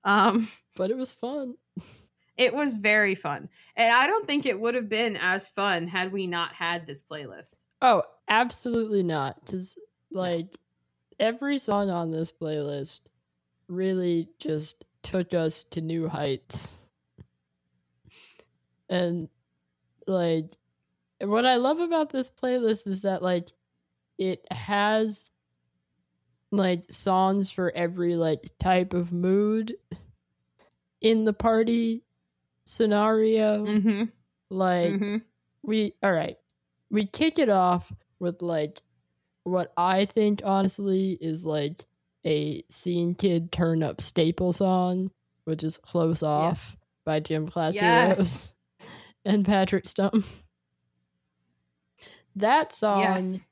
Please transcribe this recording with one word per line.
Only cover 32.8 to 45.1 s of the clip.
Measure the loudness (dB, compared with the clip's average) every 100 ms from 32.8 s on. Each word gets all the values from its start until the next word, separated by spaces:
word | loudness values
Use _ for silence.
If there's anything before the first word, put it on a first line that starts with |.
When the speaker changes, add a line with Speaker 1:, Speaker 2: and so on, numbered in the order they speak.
| 2 4 2 4 4 4 2 2 0
Speaker 1:
Mm-hmm. | 2 2 0 -4 _ _ _ _
Speaker 2:
Like, | 0 2 2 2
Speaker 1:
Mm-hmm. | 0 -2 -4 -6 _ _ _
Speaker 2:
we, | -2 0 -2 _
all | 0
right, | 0 -2 -10 _ _ _ _ _
we | -2 -2
kick | 0 0 2
it | 2
off | 4 4 2 -4 -18 _ _
with, | -6 -4
like, | -4 -2 -4 -8 _ _ _ _ _ _
what | -4 -2 -2 0
I | 2 2 2
think, | 2 2 0
honestly, | 0 2 0 -2 0 0 0 -2
is, | -4 -4 -2
like, | -2 -2 -6 -18 _ _ _ -2
a | 0 -2 -6 -8
scene | -6 -2 0 0 0
kid | 2 2 -2
turn | 0 2 2
up | 0 -2
staple | -2 2 2 2 0
song, | 2 2 2 2 0 -4